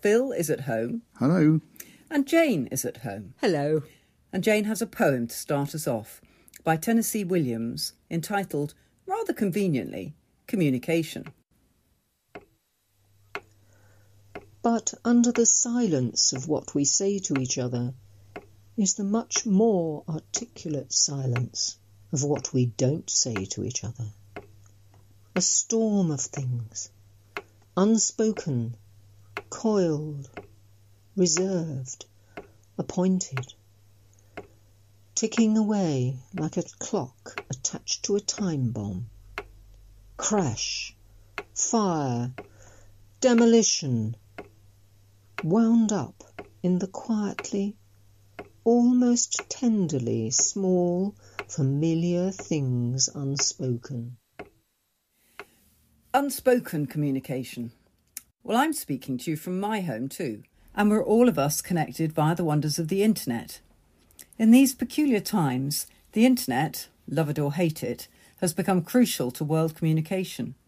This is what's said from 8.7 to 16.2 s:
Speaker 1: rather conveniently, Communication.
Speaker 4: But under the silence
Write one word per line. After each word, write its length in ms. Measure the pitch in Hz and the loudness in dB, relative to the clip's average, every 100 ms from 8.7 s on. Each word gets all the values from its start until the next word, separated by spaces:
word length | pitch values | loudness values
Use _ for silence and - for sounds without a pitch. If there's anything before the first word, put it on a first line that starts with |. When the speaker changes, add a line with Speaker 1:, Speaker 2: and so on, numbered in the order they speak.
| - _ _ - | -8 _ _ -6
Speaker 1:
rather 280 | 427 427 | -4 -4
conveniently, 840 | - 202 185 190 131 82 - 117 - _ _ - | -2 -2 0 0 0 -4 -8 -12 -14 _ _ -6
Communication. 800 | 196 147 127 - 165 156 - - - _ _ _ _ _ _ _ _ _ - - _ _ _ _ _ _ _ _ - - _ _ _ _ _ _ _ _ - - _ | 0 2 2 0 0 -2 -8 -14 -20 _ _ _ _ _ _ _ _ _ -20 -20 _ _ _ _ _ _ _ _ -16 -16 _ _ _ _ _ _ _ _ -20 -20 _
Speaker 4:
But 320 | 233 226 - - 233 | 0 0 -2 -4 2
under 260 | 240 240 | 4 6
the 140 | 240 226 | 4 4
silence 880 | - 240 240 220 143 123 - | 2 2 2 2 2 0 0